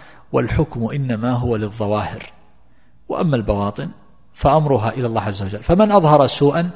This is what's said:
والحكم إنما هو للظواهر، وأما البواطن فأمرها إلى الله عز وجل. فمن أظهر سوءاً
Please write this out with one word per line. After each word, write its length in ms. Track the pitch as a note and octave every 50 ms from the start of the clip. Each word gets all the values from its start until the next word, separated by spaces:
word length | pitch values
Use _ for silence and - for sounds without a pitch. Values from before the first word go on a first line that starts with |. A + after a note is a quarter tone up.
| - - - - - -
والحكم 580 | - C3 B2 A#2 A#2 E3+ D#3 - - A#2 A2+ A2
إنما 420 | C#3 D3 C3+ B2+ A#2 G#2+ A2+ B2
هو 240 | B2+ A#2+ B2+ A#2+ A#2
للظواهر، 680 | G#2+ G#2+ G2+ G2+ - G#2+ G2+ G#2+ G#2 A2 - - - - - - - - - - - - - - - - - - - - -
وأما 260 | - - G3 D#3+ C#3
البواطن 540 | A#2+ G2+ A2 G#2 G2+ G2+ G2+ - - D3 F3+ - - - - - - - - -
فأمرها 560 | - - A#3+ - D#3 D3+ D3 C3+ A2+ G#2 A2
إلى 180 | - C3+ B2 A#2
الله 140 | A2+ A2
عز 220 | G#2 A2 G2 F#2+ G#2
وجل. 200 | G2 G2+ G#2 -
فمن 280 | - E3+ F#3+ G#3+ G#3
أظهر 360 | G#3 G3+ E3 D3+ D3+ D3 C#3 A#2+
سوءاً 420 | - - C#3+ C#3+ C#3+ E3 F3 F3+ -